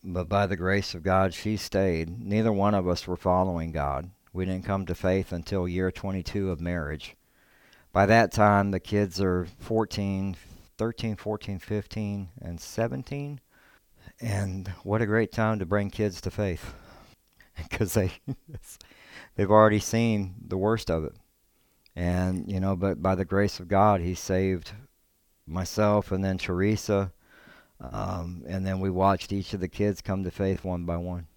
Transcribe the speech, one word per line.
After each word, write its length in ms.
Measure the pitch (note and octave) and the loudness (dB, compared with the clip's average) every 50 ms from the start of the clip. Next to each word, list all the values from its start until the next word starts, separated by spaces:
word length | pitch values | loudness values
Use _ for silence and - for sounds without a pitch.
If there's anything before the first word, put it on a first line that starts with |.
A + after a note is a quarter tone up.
| - | -10
But 240 | F#2+ F2 F2+ F2+ E2 | -4 -4 -4 -2 0
by 180 | G2+ G2+ G2+ | 2 2 2
the 100 | F#2+ G2+ | 2 0
grace 380 | E2 F2 F#2 F#2+ G2+ F#2+ - - | -2 0 0 0 0 0 -2 -8
of 80 | F2 D#2 | -4 0
God, 300 | F#2+ F#2 F#2+ F#2+ F#2+ E2 | 2 4 4 4 2 0
she 240 | - - G#2+ A2 | -4 -4 -4 -4
stayed. 640 | G2+ - - - G2+ F#2+ F#2+ F2 D#2+ E2 E2 F2 A#2 | -2 -4 -2 0 2 2 2 2 0 -2 -4 -8 -10
Neither 320 | A#2 G2 G2+ G#2+ A2 A2+ G#2 | -6 -2 0 2 2 2 2
one 220 | G2 G2 G#2 G#2 | 2 2 2 2
of 120 | G2 F2+ | 2 2
us 200 | F2+ F2 F2 - | 0 0 -2 -2
were 100 | - F2+ | -6 -8
following 560 | F2 - F#2+ F2+ F#2 F#2 F#2+ F2 E2+ E2 E2 D#2+ | -2 0 2 4 4 4 2 0 -2 -4 -4 -4
God. 380 | D#2+ C#2+ C#2+ C#2 C2+ D#2 F#2+ - _ _ _ _ | -4 -2 -2 -2 -4 -6 -8 -16 _ _ _ _
We 100 | F#2 F#2 | -6 -4
didn't 220 | F#2 F#2+ F#2 F#2+ | -4 -4 -4 -2
come 180 | - G2 G2 F#2+ | -2 -2 -2 -2
to 80 | F2 F2 | -4 -6
faith 380 | - - F#2+ F#2 G2 F#2+ - F#2+ | -2 0 2 2 2 0 -2 -6
until 340 | F2 E2 - G#2 G2 F2+ | -8 -6 -4 -2 -2 -2
year 240 | F2+ F2 F2+ F#2 F#2 | -2 0 0 0 0
twenty-two 600 | - - - G2 F#2+ F#2+ E2+ - - G#2 G2 F#2+ | -2 -4 -6 -4 -4 -4 -6 -4 -4 -2 -2 -2
of 100 | F2+ D2+ | -2 -2
marriage. 560 | E2 F2 F2 F2 D2+ C#2+ D#2 D2 - - - _ _ _ _ _ _ _ _ _ _ _ _ _ _ _ _ | -2 -2 -2 -2 -2 -4 -6 -8 -10 -14 -20 _ _ _ _ _ _ _ _ _ _ _ _ _ _ _ _
By 120 | - G2 | 4 6
that 280 | G2 A2 A2+ A2+ F#2 - | 8 8 8 6 6 4
time, 380 | - G#2+ G#2 G#2 G2+ G2 G2+ | 6 6 8 8 6 6 4
the 100 | G2 F#2 | 0 -2
kids 380 | - - - G#2 G#2 F#2+ F2 F#2+ | -2 0 2 2 2 2 0 0
are 280 | G2+ F#2 F2+ F2+ F2 E2+ - - | 2 2 2 2 0 -4 -8 -16
fourteen, 800 | - - A2+ A2 A2 G2+ - - G2+ G2 G2 F#2+ F#2+ G2 F#2+ - - - - - - _ _ | -6 -2 0 0 0 0 -2 -4 -2 -2 -2 -2 -2 -4 -6 -8 -12 -20 -20 -20 -20 _ _
thirteen, 400 | - A2 A#2 A#2 - - A2+ G#2+ | -4 -4 -4 -4 -4 -4 -4 -4
fourteen, 420 | - - G#2+ G#2+ G2+ - - G2+ F2+ | -4 -4 -6 -6 -6 -6 -8 -8 -8
fifteen, 720 | - - G#2 G#2 G2 - - A2+ G#2+ G2+ G2+ G2+ G2 F2 - - | -6 -4 -4 -4 -4 -4 -8 -6 -4 -4 -4 -6 -6 -10 -12 -14
and 220 | - F2+ F2 E2 | -10 -10 -10 -10
seventeen. 800 | - - - - A2+ A#2 B2+ C3+ B2+ - C#3+ C#3+ C#3+ C#3+ D3 C3+ _ _ _ _ _ _ _ _ _ _ _ _ - - - _ | -12 -10 -4 -2 -2 -2 -2 -6 -8 -8 -8 -8 -8 -8 -10 -14 _ _ _ _ _ _ _ _ _ _ _ _ -20 -20 -18 _
And 500 | - A#2 G#2 G2 G2+ G2 F#2 F#2+ F2+ F#2+ F2+ - - | -6 -4 -2 -2 -2 -4 -4 -6 -8 -8 -10 -10 -4
what 200 | - G2+ A2 A#2 | -2 0 0 2
a 40 | |
great 240 | G2+ G#2+ A2+ A2+ F#2+ | 2 2 2 0 0
time 280 | - - A2+ A2 A2 G#2+ | 0 0 0 0 0 -2
to 80 | F#2+ | -2
bring 240 | D#2+ G2 G#2 G2+ G2+ | 0 0 0 0 -2
kids 320 | - - G#2+ G#2 F2 - - | -2 -2 -2 -2 -2 -4 -8
to 80 | F#2+ | -8
faith, 420 | - - G#2 G2 E2+ D2+ - - - - - - - - - - - _ _ | -4 -2 -2 -2 -2 -4 -8 -12 -16 -16 -20 -20 -20 -20 -20 -20 -20 _ _
<laughs> 460 | _ _ _ - _ _ - D#2+ - | _ _ _ -20 _ _ -14 -12 -10
'cause 220 | - - A2+ F#2+ - | -4 -4 -4 0 0
they, 200 | A#2 F#2+ F2+ - - _ | 0 0 0 -2 -6 _
<laughs> 1080 | - C3 - _ - D#3 - - - - - - - - - - - - - - - _ | -10 -10 -10 _ -16 -16 -16 -16 -18 -20 -20 -20 -20 -20 -20 -20 -20 -20 -20 -20 -14 _
they've 160 | - G2+ F#2+ | -2 2 6
already 300 | G#2 G#2+ G#2+ G#2+ G#2+ G#2 | 8 8 10 8 6 4
seen 560 | - - - A2+ A#2 A#2 A2 G#2 G2 F#2+ F#2 G#2+ - | 0 0 0 2 2 2 2 0 -2 -4 -8 -12 -10
the 100 | - - | -6 -4
worst 340 | F#2+ F#2+ G#2 A2+ A2 - - | 0 0 0 0 0 0 -2
of 140 | E2+ E2 D#2 | -2 -2 -2
it. 100 | C#2+ - - _ _ _ _ _ _ _ _ _ _ _ _ _ _ _ | -4 -8 -12 _ _ _ _ _ _ _ _ _ _ _ _ _ _ _
And, 560 | - F2+ F2 F2+ F#2 F2+ F#2 F#2 F#2 - - | -4 -2 0 0 2 0 0 -2 -2 -4 -4
you 80 | G2 F#2 | -4 -2
know, 160 | F#2+ F#2+ G2 | 0 0 0
but 260 | F2 F#2 G2 F2+ - E2 | 0 0 -2 -2 0 0
by 120 | F#2+ F#2+ | 0 2
the 120 | F#2 F#2+ | 2 0
grace 340 | - - G2 G2+ G2+ - - | 0 2 2 2 2 0 -6
of 80 | F2+ E2+ | -6 0
God, 320 | G2 G2 G2+ G#2+ G2+ F#2+ | 4 6 6 6 6 4
he 140 | E2+ F2+ F#2 | 2 -2 -4
saved 580 | - - - F#2+ F#2 F#2+ F#2+ F#2+ F2 - - - G#2+ B2+ - _ _ _ _ _ _ _ _ _ _ _ | -4 -2 0 0 2 2 2 0 -2 -4 -10 -18 -18 -20 -20 _ _ _ _ _ _ _ _ _ _ _
myself 680 | - D2+ F2+ F#2 F2 - - G#2+ G#2 G#2 G#2 G2 - F#2+ | -8 -6 -6 -6 -4 0 2 4 4 4 2 2 0 -2
and 120 | F#2+ G2 | -2 0
then 140 | F#2+ F#2+ F2+ | 0 -2 -2
Teresa. 720 | - - F#2 F2 F#2+ G#2 A2 G#2 - - G#2 G2 G2 F#2 - _ _ _ _ - - - - - _ _ _ _ | -2 -2 0 0 2 2 2 0 0 0 2 2 2 -2 -6 _ _ _ _ -20 -20 -20 -20 -20 _ _ _ _
Um, 640 | - - - G2+ G2 F#2 F#2+ F#2 E2+ E2+ F2+ F2 B1+ B1+ | -14 -10 -8 -6 -6 -6 -6 -6 -6 -8 -8 -10 -10 -6
and 160 | F2+ F#2+ F#2+ | -6 -4 -2
then 160 | F#2+ F#2+ F#2+ | -2 -2 0
we 80 | F#2+ G2 | 0 0
watched 440 | F#2 F2+ F#2+ G2 G2 F#2 - - - | 2 4 4 4 4 4 0 -4 -4
each 200 | G2 F#2+ - - | -4 -4 -4 -6
of 80 | G2 | -6
the 80 | F2+ F2 | -6 -6
kids 320 | - - G#2 G#2 G2 - | -2 0 2 2 2 0
come 240 | - - G2 F#2+ F#2+ | -4 -4 -2 -2 -2
to 60 | F2+ | -6
faith 340 | - - G2+ F#2+ G2 F#2 - | -4 -2 0 0 0 -2 -2
one 220 | F#2+ F2+ F2 F2 | -4 -4 -4 -2
by 100 | E2+ E2+ | -4 -4
one. 300 | E2+ F2 F2+ F2+ F2 E2 - _ | -4 -4 -4 -6 -8 -10 -12 _